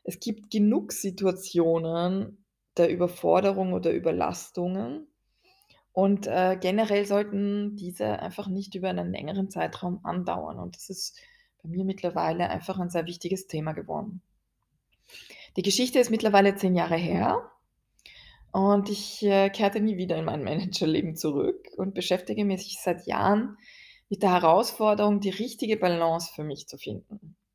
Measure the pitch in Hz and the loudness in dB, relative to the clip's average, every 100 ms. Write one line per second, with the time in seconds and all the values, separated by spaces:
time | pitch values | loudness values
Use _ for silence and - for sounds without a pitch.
0 | - - 226 208 - 214 208 247 - - | -12 -8 -8 -8 -4 2 4 2 -2 -6
1 | 196 185 190 185 - 175 165 165 165 165 | -6 4 4 4 0 4 6 4 2 0
2 | 180 190 - - _ _ _ - 170 180 | 2 0 -4 -10 _ _ _ 4 4 4
3 | 175 - 170 175 196 196 185 180 170 - | 0 2 4 6 4 2 -2 0 0 0
4 | 165 170 160 175 - - 175 190 233 302 | 0 0 -2 -4 -10 -6 -4 -4 -6 -10
5 | 302 _ _ _ _ _ _ _ _ - | -14 _ _ _ _ _ _ _ _ 2
6 | 196 202 202 180 185 190 185 202 214 202 | 2 2 0 2 2 2 0 0 2 2
7 | 202 202 208 202 202 208 208 208 180 - | 2 0 0 -2 -2 -2 -4 -8 -10 -4
8 | - - 180 180 196 185 196 185 185 180 | -4 -4 -6 -8 -6 -6 -6 -6 -4 -2
9 | 175 185 - 196 190 175 165 - 180 180 | -4 -6 -6 -4 -4 -4 -6 -6 -6 -6
10 | 175 175 175 170 156 180 175 175 - 185 | -4 -4 -4 -6 -6 -10 -12 -12 -14 -10
11 | - - - _ _ _ 165 175 190 190 | -12 -12 -20 _ _ _ -8 -4 -4 -4
12 | 175 165 165 170 175 175 165 185 175 175 | -4 -2 -2 0 -2 -4 -6 -6 -4 -4
13 | 165 175 175 185 - 156 156 151 - 151 | -4 -6 -6 -6 -6 -6 -6 -8 -8 -8
14 | - 180 - _ _ _ _ _ _ _ | -8 -12 -18 _ _ _ _ _ _ _
15 | _ - - - - - 196 190 247 262 | _ -20 -20 -20 -12 -4 0 2 2 4
16 | 240 220 214 202 196 196 190 180 165 165 | 2 2 4 6 6 4 2 2 2 0
17 | 170 175 214 480 - _ _ _ _ _ | 0 0 2 0 -4 _ _ _ _ _
18 | - - - - - 190 196 202 202 208 | -20 -20 -20 -20 -6 2 4 4 2 -4
19 | - - 208 196 196 196 202 214 214 185 | -8 -2 2 4 4 2 0 2 0 0
20 | 180 160 160 147 104 156 180 - 156 160 | -2 -2 -2 -4 -2 -4 -4 -2 0 0
21 | 160 160 156 143 - - - - 190 196 | -2 -4 -4 0 -2 -4 -8 -8 -6 -4
22 | - 180 - 214 202 190 - - 214 175 | -2 -2 -2 -2 -2 -2 -6 -8 -4 -4
23 | - - 196 208 254 - - - - - | -4 0 2 2 0 -8 -20 -20 -20 -20
24 | - 196 196 180 165 180 226 - 214 208 | -10 0 2 4 6 6 4 0 2 4
25 | 208 202 202 185 240 - 220 214 185 170 | 4 2 0 -4 -6 -4 -2 0 2 2
26 | 165 165 165 - 151 - - 139 - 190 | 0 0 -4 -10 -10 -10 -14 -14 -12 -12
27 | - 208 160 - _ | -12 -18 -18 -20 _